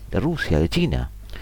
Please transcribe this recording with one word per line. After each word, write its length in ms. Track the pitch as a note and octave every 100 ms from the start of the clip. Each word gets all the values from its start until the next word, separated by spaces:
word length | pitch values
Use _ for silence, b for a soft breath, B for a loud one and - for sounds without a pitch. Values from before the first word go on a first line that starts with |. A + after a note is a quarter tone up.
| -
de 80 | F#2
Rusia, 400 | C3+ D#3+ - D2+
de 100 | -
China, 400 | E3+ F3 C2 B1+ - B B